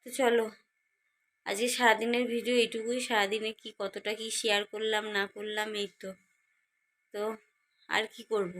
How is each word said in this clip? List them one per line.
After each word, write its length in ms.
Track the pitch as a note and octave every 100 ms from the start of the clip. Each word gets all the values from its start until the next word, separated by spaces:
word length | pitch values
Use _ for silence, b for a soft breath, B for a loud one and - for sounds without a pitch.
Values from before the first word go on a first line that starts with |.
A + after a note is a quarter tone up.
| B3
তো 20 |
চলো, 360 | B3 B3 A#3 A3 - _ _ _ _ _ _ _ _ -
আজকে 220 | G3+ A#3+
সারাদিনের 560 | B3 A#3+ G#3+ A3+ A#3+ A#3+
ভিডিও 280 | A#3 A3 B3
এইটুকুই। 420 | A3+ A3+ A3 B3+
সারাদিনে 500 | B3 A3 G3 G#3+ A3
কি 160 | A3 A3 -
কতটা 340 | G3 G3+ G#3
কি 120 | A3 A3
শেয়ার 320 | - A3+ G3+ G#3
করলাম 380 | G#3+ A3 G#3+ G#3+
না 120 | G3+ G3+
করলাম, 420 | - G#3+ G#3+ G#3+
এই 140 | G#3 G3+ _
তো। 120 | G3 F#3 _ _ _ _ _ _ _ _ _
তো 80 | G#3 G#3+ A3 _ _ _ _ -
আর 140 | F#3 A3
কি 160 | -
করব 300 | A3+ G#3+ F3+